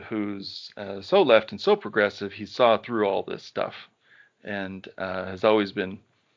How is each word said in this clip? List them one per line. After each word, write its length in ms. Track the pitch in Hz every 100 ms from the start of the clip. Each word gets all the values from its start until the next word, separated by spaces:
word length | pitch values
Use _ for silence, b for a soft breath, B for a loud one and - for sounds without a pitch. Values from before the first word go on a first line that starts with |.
| -
who's, 640 | 110 104 98 95 - - -
uh, 240 | 101 98
so 200 | 98 196
left 300 | 151 110 -
and 100 | 104
so 140 | - 107
progressive, 580 | 107 110 104 - 101
he 140 | 101 107
saw 320 | - 120 107
through 280 | - 113 101
all 140 | 98
this 220 | 92 92
stuff 320 | - - - - - _ b b b _
and, 440 | - 101 95 95 - -
uh, 280 | 92 92 92
has 180 | 95
always 280 | 110 107 98
been, 280 | 104 92 98 _ _ _